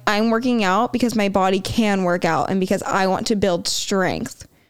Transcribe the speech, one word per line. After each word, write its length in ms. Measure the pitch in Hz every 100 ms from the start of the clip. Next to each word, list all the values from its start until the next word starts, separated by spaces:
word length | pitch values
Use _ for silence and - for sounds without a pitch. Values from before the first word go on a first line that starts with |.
| -
"I'm 220 | 208 226
working 340 | 226 254 240
out 300 | 190 190 247
because 220 | 240 240 214
my 140 | 202
body 300 | 196 190 190
can 440 | - - 214 196
work 200 | 175 180 175
out 240 | 156 -
and 100 | 190
because 220 | 185 196
I 240 | - 196 190
want 200 | 190 226
to 80 | 208
build 320 | 196 175 -
strength." 800 | - - 196 180 82 - - - _